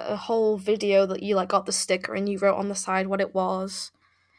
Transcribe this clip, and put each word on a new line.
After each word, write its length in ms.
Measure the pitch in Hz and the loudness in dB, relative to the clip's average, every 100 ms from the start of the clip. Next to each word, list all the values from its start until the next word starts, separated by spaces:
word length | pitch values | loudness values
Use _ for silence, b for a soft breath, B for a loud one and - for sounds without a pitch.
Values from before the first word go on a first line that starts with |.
| - | -4
a 60 | 208 | -6
whole 420 | - 226 220 214 | 0 2 2 2
video 480 | 190 214 208 196 190 | 0 0 4 4 4
that 180 | 190 | 0
you, 100 | 202 | 0
like, 140 | 196 185 | 0 2
got 180 | 196 190 | 0 0
the 60 | |
sticker 420 | 196 - 185 - | -4 0 -2 -2
and 140 | - 202 | -4 -2
you 100 | 196 | 2
wrote 160 | 196 196 | 2 2
on 120 | 202 | -2
the 80 | 196 | -4
side 320 | - 190 190 | -2 -2 0
what 120 | 196 | -2
it 140 | 196 | -2
was. 560 | 190 185 190 190 190 - _ _ _ _ | 0 0 -2 -4 -8 -12 _ _ _ _